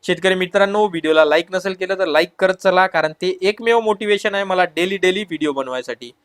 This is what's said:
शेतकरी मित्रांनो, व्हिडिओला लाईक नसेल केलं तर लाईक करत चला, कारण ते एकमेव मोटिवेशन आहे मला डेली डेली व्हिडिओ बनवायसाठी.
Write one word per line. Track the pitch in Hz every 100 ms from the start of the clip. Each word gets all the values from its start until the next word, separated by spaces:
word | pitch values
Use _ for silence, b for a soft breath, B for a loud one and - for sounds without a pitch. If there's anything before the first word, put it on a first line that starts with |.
शेतकरी | - 175 185 185
मित्रांनो, | 185 202 196 202 214
व्हिडिओला | 165 156 156 151
लाईक | 156 170 185
नसेल | 196
केलं | 185 185 185
तर | 185
लाईक | 151 175 _
करत | 190
चला, | 185 190 180 190
कारण | 175 156
ते | 156 147 185
एकमेव | 185 208 226 233
मोटिवेशन | 220 202 208 202 214 196
आहे |
मला | 196 185 175
डेली | 156 180 196
डेली | 185 185
व्हिडिओ | 208 156 151
बनवायसाठी. | 139 131 127 123 120 120 -